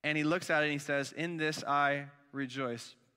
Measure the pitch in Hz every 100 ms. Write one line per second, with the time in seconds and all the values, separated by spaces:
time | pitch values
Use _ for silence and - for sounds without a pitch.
0 | 147 151 151 180 - 156 151 143 143 143
1 | 135 - 165 170 156 151 - 143 143 139
2 | 143 - _ 135 131 131 131 117 - -
3 | _